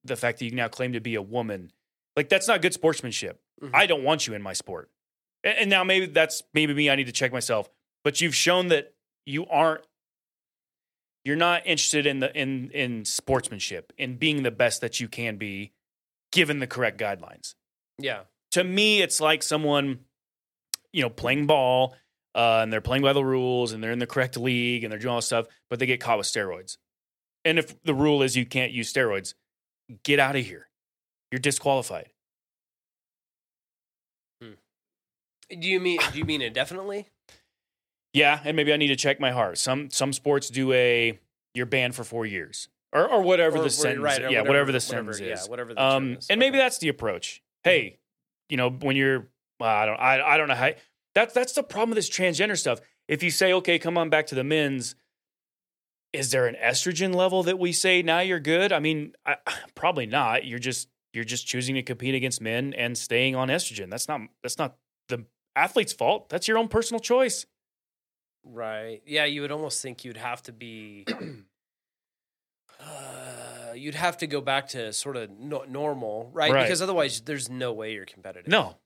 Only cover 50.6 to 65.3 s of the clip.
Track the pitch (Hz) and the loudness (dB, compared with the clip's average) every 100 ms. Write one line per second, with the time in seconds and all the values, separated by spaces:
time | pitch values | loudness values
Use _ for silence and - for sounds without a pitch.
50.6 | 131 160 _ _ _ 196 233 247 247 - | 0 0 _ _ _ 0 2 0 0 -2
51.6 | - 202 226 214 180 - 185 151 208 185 | -4 -2 0 0 -2 0 0 2 0 0
52.6 | 139 117 _ _ - 151 175 147 190 185 | -2 -4 _ _ -6 -2 0 2 4 4
53.6 | 180 170 165 175 160 156 156 131 135 156 | 4 0 2 0 2 2 0 -4 0 0
54.6 | 143 135 110 - _ _ _ _ _ _ | 0 -2 -6 -12 _ _ _ _ _ _
55.6 | _ _ _ _ _ 151 135 131 123 - | _ _ _ _ _ -6 0 2 2 2
56.6 | 117 127 180 165 190 180 185 185 170 190 | 0 0 -2 -2 0 2 2 2 2 0
57.6 | 180 160 185 180 165 170 190 175 147 165 | 0 2 2 4 4 2 2 0 2 2
58.6 | 196 165 156 156 147 _ - 143 - - | 4 2 0 -2 -6 _ -6 -4 -6 -10
59.6 | - - 165 160 113 135 120 120 - 120 | -12 -2 0 0 -2 0 2 0 -2 -6
60.6 | 123 120 - _ _ 120 113 123 - 127 | -4 -6 -8 _ _ -10 -6 -6 -4 -4
61.6 | 127 135 127 120 127 135 127 123 113 117 | -2 -4 -4 -6 -2 -2 -2 -4 -4 -4
62.6 | 139 135 120 120 - 117 131 131 131 160 | -4 -4 -4 -4 -2 2 2 0 0 -2
63.6 | - 104 92 113 - 147 110 _ 123 - | -4 -8 -8 -8 -6 -6 -10 _ -10 -6
64.6 | 139 _ _ _ - 120 110 | -6 _ _ _ -10 -10 -10